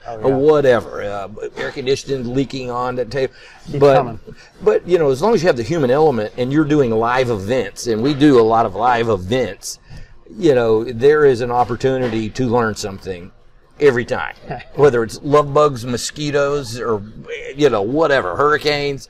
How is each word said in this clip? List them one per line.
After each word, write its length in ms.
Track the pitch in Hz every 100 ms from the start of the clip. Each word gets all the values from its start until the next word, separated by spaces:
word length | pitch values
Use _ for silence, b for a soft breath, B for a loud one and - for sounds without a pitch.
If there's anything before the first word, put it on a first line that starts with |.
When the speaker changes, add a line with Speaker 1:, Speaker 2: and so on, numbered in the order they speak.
| -
Speaker 1:
Oh, 120 | 113
Speaker 2:
a 100 | 123
Speaker 1:
yeah. 40 | 135
Speaker 2:
whatever, 680 | 147 151 139 113 - -
uh, 260 | 101 101 95 107 123 -
air 120 | 135
conditioning 600 | 147 127 135 - 135 120
leaking 380 | 127 135 135 123
on 240 | 120 123
that 160 | 127 113
table. 240 | 135 131 B B B B
Speaker 1:
Keeps 120 | 143
Speaker 2:
But, 160 | 143 135
Speaker 1:
coming. 240 | 123 - - B B -
Speaker 2:
but, 260 | 185 - -
you 100 | 175
know, 120 | 147
as 100 | 131
long 140 | 196
as 80 | 233
you 60 | 175
have 80 | 123
the 40 |
human 260 | 110 170 127
element 420 | 131 117 110 107 -
and 120 | 127
you're 120 | 147
doing 260 | 147 151 123
live 380 | 110 117 127 123
events, 580 | 107 98 127 101 - 120
and 140 | 110
we 120 | 131
do 260 | 143 147 127
a 20 |
lot 220 | 110 113
of 120 | 113 95
live 320 | 120 120 117
events, 680 | 98 90 127 104 101 - - b b b b -
you 240 | 214 170
know, 300 | 123 117 110
there 420 | 120 113 135 151 143
is 160 | 117
an 80 | 120
opportunity 800 | 120 120 120 135 131 123 113 107
to 160 | - 127
learn 300 | 120 113 101
something 540 | 104 95 95 90 92 - - - _ -
every 240 | 147 123
time, 320 | 117 113 76 - -
Speaker 1:
<laughs> 200 | 127 - -
Speaker 2:
whether 260 | 143 120
it's 180 | 110 -
love 300 | 147 147 143
bugs, 320 | 143 151 127
mosquitoes, 920 | 123 120 - - 147 143 143 143 123 120
or, 240 | 113 107 104 - - 156 139 135
you 120 | 147
know, 140 | 110
whatever, 540 | 101 143 160 135 90 87
hurricanes. 720 | 143 151 147 147 143 139 -